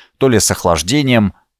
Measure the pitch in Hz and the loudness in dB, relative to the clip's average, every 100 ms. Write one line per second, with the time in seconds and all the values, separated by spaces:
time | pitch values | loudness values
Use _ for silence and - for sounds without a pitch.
0 | _ - 135 110 - 95 90 82 85 147 | _ -2 0 2 0 -2 -2 -2 -2 -2
1 | 131 120 101 - _ _ | 2 2 0 -4 _ _